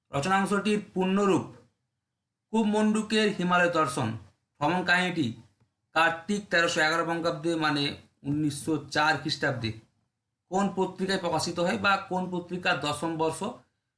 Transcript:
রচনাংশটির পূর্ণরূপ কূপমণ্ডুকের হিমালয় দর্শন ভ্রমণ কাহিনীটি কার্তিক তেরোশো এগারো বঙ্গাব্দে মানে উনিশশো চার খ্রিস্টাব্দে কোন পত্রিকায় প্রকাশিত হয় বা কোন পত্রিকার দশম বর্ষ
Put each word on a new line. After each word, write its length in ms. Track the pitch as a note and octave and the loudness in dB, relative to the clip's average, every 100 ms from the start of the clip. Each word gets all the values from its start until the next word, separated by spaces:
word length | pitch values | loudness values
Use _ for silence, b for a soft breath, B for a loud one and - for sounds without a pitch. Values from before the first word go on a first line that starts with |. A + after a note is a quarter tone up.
| _ | _
রচনাংশটির 720 | C#3 F3+ G3 F#3+ G3+ G3+ G#3 - | -4 0 2 2 0 0 -2 -2
পূর্ণরূপ 600 | F#3+ F#3 G3 G3+ D#3 A2+ - _ _ _ _ _ _ _ _ - | -2 0 2 4 2 0 -14 _ _ _ _ _ _ _ _ -4
কূপমণ্ডুকের 840 | A3 G#3 G#3 G#3+ A3 A3 A3 G#3+ F3+ | 0 2 2 2 2 0 0 0 0
হিমালয় 340 | F3+ F3+ F3 | 2 4 4
দর্শন 420 | E3+ D#3 - A2 A2 - _ _ - | 2 0 0 -4 -4 -12 _ _ -4
ভ্রমণ 260 | D3+ F3+ | 0 0
কাহিনীটি 580 | F3+ F3+ F3+ F3 A#2+ - - _ _ _ _ | 2 2 2 0 -4 -4 -18 _ _ _ _
কার্তিক 560 | D#3+ E3 D#3+ - G#3 - | 2 2 2 -4 -6 0
তেরোশো 320 | F3 E3+ E3 | 2 2 2
এগারো 260 | D#3 E3 E3 | 2 2 0
বঙ্গাব্দে 500 | E3+ E3 D#3 E3 D#3+ | -2 -2 -2 -2 0
মানে 400 | D3+ C#3+ C#3+ - - _ | 0 0 -2 -4 -16 _
উনিশশো 680 | C#3 D3 D3+ C#3 - D3+ C#3 | -4 -2 -2 -2 -2 -4 -2
চার 300 | D3+ D3+ D3 | 0 2 2
খ্রিস্টাব্দে 540 | D3+ - D3 A#2+ A2+ - - _ _ _ _ _ - | -2 -2 -2 -2 -4 -6 -14 _ _ _ _ _ -6
কোন 240 | F3+ G3+ F#3 | 0 0 0
পত্রিকায় 420 | F#3 - F#3 F#3+ | -2 -2 -2 -2
প্রকাশিত 420 | E3+ D#3 F3+ E3+ | 0 -2 -2 -2
হয় 180 | F3 G#3+ | 0 0
বা 180 | G3+ G3 | 0 0
কোন 340 | - F3+ F3+ | 0 -4 -2
পত্রিকার 500 | F3+ F3 F3 F#3+ E3 | -6 -6 -4 -2 0
দশম 360 | D3 C#3+ E3 D#3+ | -2 -4 -4 -2
বর্ষ 280 | D#3+ D#3 G#3 - _ _ _ | -2 -2 -8 -10 _ _ _